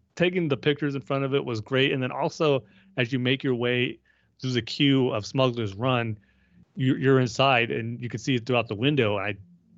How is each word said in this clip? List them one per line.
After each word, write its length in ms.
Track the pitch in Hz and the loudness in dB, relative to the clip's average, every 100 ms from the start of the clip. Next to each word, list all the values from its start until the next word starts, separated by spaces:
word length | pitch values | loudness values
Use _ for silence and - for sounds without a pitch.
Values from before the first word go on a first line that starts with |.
| _ - | _ -2
taking 320 | 175 180 165 | 0 2 0
the 100 | 139 | 0
pictures 380 | 151 143 147 139 | 0 0 -2 -4
in 60 | |
front 220 | - 139 | -4 -4
of 100 | 139 | 0
it 100 | 139 | -2
was 180 | 135 113 | -2 -6
great. 300 | 104 131 135 | -2 0 2
And 100 | 139 | 0
then 80 | 127 | -4
also, 520 | 135 165 - 156 135 - _ _ - | -4 -4 0 2 2 -2 _ _ -4
as 140 | 120 | -2
you 60 | 131 | 0
make 240 | 127 135 | 0 0
your 120 | 139 120 | 0 0
way 440 | 120 123 123 - _ _ _ _ | 0 0 -2 -4 _ _ _ _
through 100 | 131 | -4
the 100 | 123 | -2
queue 480 | 110 - 143 135 127 | -2 0 4 4 2
of 160 | 120 101 | -2 -4
Smuggler's 480 | 135 131 117 107 95 | 0 0 0 -6 -4
Run, 420 | 131 123 117 107 _ _ _ - _ - | -2 0 -2 -6 _ _ _ -20 _ -2
you, 200 | 131 160 | 0 2
you're 240 | 131 135 | 4 4
inside 520 | 127 - 135 123 117 | 4 2 2 4 2
and 280 | 135 113 117 | -2 -4 -8
you 80 | 120 | -8
can 100 | 110 | -6
see 160 | 147 123 | -2 -2
it 100 | 113 | 0
throughout 220 | 123 113 | 0 0
the 80 | 101 | 0
window. 420 | 135 147 110 101 | 0 2 2 0
I 180 | 101 98 - - _ | -4 -8 -12 -20 _